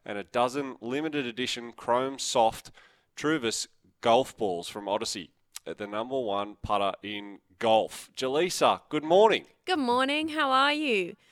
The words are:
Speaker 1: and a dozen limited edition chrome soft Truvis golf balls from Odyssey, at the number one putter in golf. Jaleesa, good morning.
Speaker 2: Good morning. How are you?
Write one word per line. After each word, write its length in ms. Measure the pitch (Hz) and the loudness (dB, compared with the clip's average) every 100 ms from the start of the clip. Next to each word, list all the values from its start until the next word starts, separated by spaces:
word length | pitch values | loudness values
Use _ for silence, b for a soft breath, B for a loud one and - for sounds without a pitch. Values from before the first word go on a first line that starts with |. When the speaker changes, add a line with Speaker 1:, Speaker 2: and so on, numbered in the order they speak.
Speaker 1:
and 120 | - 101 | -10 -10
a 60 | |
dozen 540 | 98 120 123 135 139 - | -4 0 0 -2 -8 -10
limited 460 | 113 139 156 147 123 | -6 -4 -4 -4 -6
edition 460 | 113 127 123 117 | -6 -6 -6 -10
chrome 480 | - - 120 135 135 | -10 0 0 0 -4
soft 500 | - 127 113 - - b b b b - | -2 2 2 2 -14 b b b b -6
Truvis 500 | 147 160 113 - - _ _ _ | -2 -2 -2 -4 -8 _ _ _
golf 360 | 120 117 135 - | 4 4 4 -4
balls 320 | 107 87 90 | -4 -4 -8
from 200 | 104 101 | -8 -2
Odyssey, 420 | 104 110 104 78 _ _ - - | -2 -2 -8 -12 _ _ -16 -12
at 120 | 82 | -10
the 100 | 104 | -6
number 320 | 104 123 135 | -6 -4 -4
one 360 | 113 98 101 101 | -2 -2 -4 -8
putter 300 | - 104 98 - | -2 0 0 -2
in 380 | 101 104 101 98 _ 92 | -8 -10 -10 -18 _ _
golf. 500 | 113 110 92 - - - | 4 4 4 -8 -16 -6
Jaleesa, 680 | 131 143 180 - 131 92 - | -2 0 0 2 2 2 -2
good 140 | 151 | -6
morning. 440 | 151 180 214 139 - _ | 4 6 6 4 -2 _
Speaker 2:
Good 160 | - 359 | -4 -2
morning. 480 | 247 247 262 294 311 | 2 2 2 0 -2
How 220 | 302 285 | -2 2
are 200 | 262 277 | 4 2
you? 440 | 302 302 208 175 - b | 2 0 0 -2 -10 b